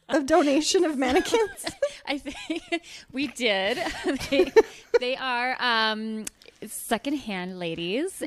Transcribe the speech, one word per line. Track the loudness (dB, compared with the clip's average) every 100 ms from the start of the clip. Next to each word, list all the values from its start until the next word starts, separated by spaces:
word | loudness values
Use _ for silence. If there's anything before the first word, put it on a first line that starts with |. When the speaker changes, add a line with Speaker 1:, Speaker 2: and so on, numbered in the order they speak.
| 0
Speaker 1:
a | 0
donation | 6 6 6 4 4 4 4
of | 2
mannequins? | 4 4 4 2 2 -2 -10 -4
Speaker 2:
<laughs> | -4 -4 -8
I | -6
think | -6 -10 -6 -6 -2 -6 -6 -16 -10
we | -4 -4
did. | 0 2 2 2 0 -2 -2 -2
<laughs> | -2 2
They, | 4 4 0 -6 -12 -2 0
they | 0 -2
are, | -4 -2 -2 -2
um, | 0 2 2 -2 -6 -8 -10 -14 -20 -16 -14
secondhand | -12 -4 -4 -2 -4 -4 -6 -8 -6
ladies, | -6 -6 -4 -2 -4 -6